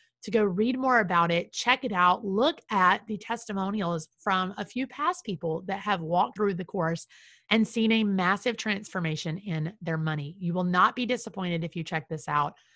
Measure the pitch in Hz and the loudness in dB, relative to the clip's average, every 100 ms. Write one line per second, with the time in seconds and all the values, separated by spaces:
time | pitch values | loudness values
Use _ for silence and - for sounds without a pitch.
0 | _ _ - 214 208 180 226 254 262 240 | _ _ -2 2 2 2 0 0 2 2
1 | 185 175 170 170 196 - 240 254 247 185 | 4 4 4 2 -2 -2 2 2 2 4
2 | 180 180 196 196 285 330 - 208 180 208 | 4 4 0 2 2 0 -2 4 4 4
3 | - 208 - 226 - 196 190 208 170 170 | 0 -8 -6 -6 -4 -4 -2 -2 -2 -2
4 | - _ 220 185 185 196 - 240 262 - | -6 _ 0 0 0 -4 -6 -6 -6 -4
5 | 302 370 - 175 165 160 185 196 208 190 | -2 -2 -4 -4 -2 -4 -4 -4 -2 -2
6 | 160 175 - - 208 180 180 196 165 170 | 0 2 2 0 -2 -2 -6 -2 -2 -2
7 | - - - _ - 226 214 233 220 226 | -8 -20 -20 _ 0 2 2 2 2 2
8 | 208 190 180 196 247 226 220 202 214 190 | 2 2 2 0 -2 -4 -4 -4 -4 -4
9 | 165 156 165 170 208 160 156 - 165 160 | -4 -4 -6 -6 -4 -4 -4 -6 -4 -2
10 | 160 151 143 190 175 180 180 180 202 - | -2 -4 -6 -6 -4 0 2 4 4 2
11 | 240 247 - 190 180 170 165 170 160 160 | -2 -2 -6 -6 -4 -2 -4 -6 -4 -6
12 | - 156 - 147 143 - _ | -6 -10 -2 0 0 -4 _